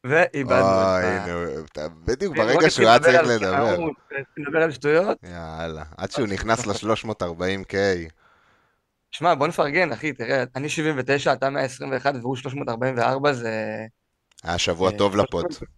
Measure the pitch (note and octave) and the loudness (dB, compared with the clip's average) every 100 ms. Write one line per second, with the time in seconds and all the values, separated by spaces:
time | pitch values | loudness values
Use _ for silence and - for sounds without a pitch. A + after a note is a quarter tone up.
0 | B2+ D#3 F3 D3 C3+ F#2 F#2+ F#2+ F#2+ F#2 | 2 2 2 0 2 4 4 4 4 2
1 | F#2 G#2 G2+ F2 E2+ C#2+ D2+ - D#2 D#2+ | 0 -2 -4 -4 -6 -8 -10 -10 -10 -8
2 | E2+ C3 G3 D#3 A2+ D3 D#3+ - A2+ A#2+ | -4 -2 -2 0 2 4 4 6 6 8
3 | D#3+ E3+ D#3 A2+ F#2+ C#3 B2+ F2 E3 C#3 | 8 6 4 2 2 2 0 0 -4 -8
4 | _ C#3 C3+ - C#3+ D#3+ D#3+ C3 D3 D#3 | _ -12 -10 -10 -4 0 0 0 2 2
5 | G3+ A3+ - F2 D#2+ D#2+ E2 D#2 D#2+ - | 2 -4 -8 -12 -10 -6 -6 -8 -12 -8
6 | G2 - A2 F#2 G#2+ A2+ A2+ G2 G#2 G#2+ | -8 -4 -4 -2 0 0 0 -4 -2 -2
7 | A2+ G#2+ F2 E2+ F#2 G2 F#2 G2+ G2 F2+ | -2 -6 -6 -4 -4 -4 -4 0 0 0
8 | E2 _ _ _ _ _ _ _ _ _ | -6 _ _ _ _ _ _ _ _ _
9 | _ - E3+ D3+ D3+ E3+ D3+ D#3 E3+ A2+ | _ -2 0 2 0 0 0 2 0 -2
10 | D#3 B2+ A#2 C3+ B2 C3 D3 D3+ D#3 C#3+ | -6 -6 -2 -2 -2 -6 -6 -2 -2 -2
11 | B2+ C#3 D3+ C3 C3+ C#3 C3+ - C#3+ C3 | 0 0 2 0 0 -2 -4 -6 -6 -2
12 | C#3 C3+ A#2+ C3 C3 C3+ C3 A#2 C3 B2 | -2 -2 -4 -6 -6 -8 -6 -2 -2 0
13 | A#2 C3+ C#3+ B2+ A#2 A2 A2 A2 A2 _ | 0 2 0 0 -4 -4 -6 -8 -12 _
14 | _ _ _ - E2+ F2 - E2+ F#2 G#2 | _ _ _ -12 -6 -2 -2 2 0 2
15 | G2+ G2+ F#2+ F2 A#2+ D3+ - | 2 2 0 -2 -4 -8 -16